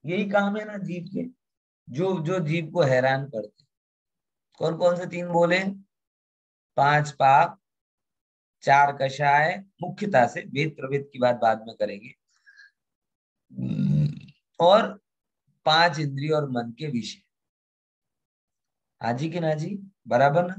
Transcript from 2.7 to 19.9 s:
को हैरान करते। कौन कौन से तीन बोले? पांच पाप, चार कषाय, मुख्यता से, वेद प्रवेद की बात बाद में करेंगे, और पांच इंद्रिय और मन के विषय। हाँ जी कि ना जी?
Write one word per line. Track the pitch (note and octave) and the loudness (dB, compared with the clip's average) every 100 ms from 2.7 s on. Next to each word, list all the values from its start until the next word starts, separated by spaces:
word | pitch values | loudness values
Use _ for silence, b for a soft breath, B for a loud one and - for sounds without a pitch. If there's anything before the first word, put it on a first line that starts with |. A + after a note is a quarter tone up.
को | F3 | 0
हैरान | C#3 B2+ C3 C3+ C#3+ | 2 2 2 0 -4
करते। | A2 G#2+ _ _ _ _ _ _ _ _ _ _ _ | -10 -10 _ _ _ _ _ _ _ _ _ _ _
कौन | D#3+ E3 | -6 0
कौन | F3+ F3 | 0 0
से | F3+ | -6
तीन | F3 F3 | -8 -2
बोले? | E3+ E3+ F#3 G3 - - _ _ _ _ _ _ _ _ - | 2 2 2 -2 -8 -18 _ _ _ _ _ _ _ _ 0
पांच | C#3 D3 D3 | 2 2 0
पाप, | - C3+ C#3 E3+ - _ _ _ _ _ _ _ _ _ _ | 2 6 6 4 -2 _ _ _ _ _ _ _ _ _ _
चार | - C#3 C#3+ C#3 | 2 4 4 2
कषाय, | C3+ C3+ C#3+ C#3+ D#3+ G3 - _ | -4 0 2 4 2 -2 -12 _
मुख्यता | F3 - G3+ C3+ A#2 | -12 -8 0 2 2
से, | - | -2
वेद | - C3 D#3 - | -8 -4 -4 -6
प्रवेद | C3 C#3 C#3 | -6 -6 -6
की | C3 | -2
बात | B2 A#2 | 0 2
बाद | A#2 A2 A2+ | 0 0 -6
में | - | -6
करेंगे, | G#2 G2+ B2 _ _ b b b b _ _ _ _ _ _ _ _ B2+ B2+ G2+ G1+ - D3 - - _ _ - | -6 -6 -16 _ _ b b b b _ _ _ _ _ _ _ _ -10 -6 -2 0 0 0 -4 -18 _ _ 2
और | E3+ G#3 G3 - _ _ _ _ _ _ | 6 6 4 -6 _ _ _ _ _ _
पांच | D#3+ D#3+ F3 D3+ | 2 4 4 2
इंद्रिय | D3 C3+ D3+ | -6 -4 0
और | D3+ C#3 | 0 0
मन | B2 A#2 A#2 | -4 -6 -8
के | D#3 | -6
विषय। | A#2+ G2+ - _ _ _ _ _ _ _ _ _ _ _ _ _ _ _ _ _ _ | -6 -6 -14 _ _ _ _ _ _ _ _ _ _ _ _ _ _ _ _ _ _
हाँ | A2+ | -6
जी | B2+ D#3+ | -4 -4
कि | E3+ | -4
ना | D#3+ | -2
जी? | D3+ E3+ G3+ - | -2 -6 -10 -14